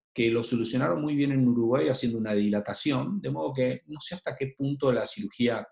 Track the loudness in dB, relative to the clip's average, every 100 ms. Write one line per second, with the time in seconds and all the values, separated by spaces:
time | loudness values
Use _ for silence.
0 | _ 0 2 2 0 0 0 0 0 0
1 | 0 0 2 4 4 4 2 2 2 0
2 | 0 -2 0 2 2 2 -2 -4 -2 0
3 | 0 -4 -4 -4 -2 0 0 -2 -10 -12
4 | -10 -8 -8 -6 -6 -4 -4 0 2 2
5 | 0 -6 -8 -2 0 0 -6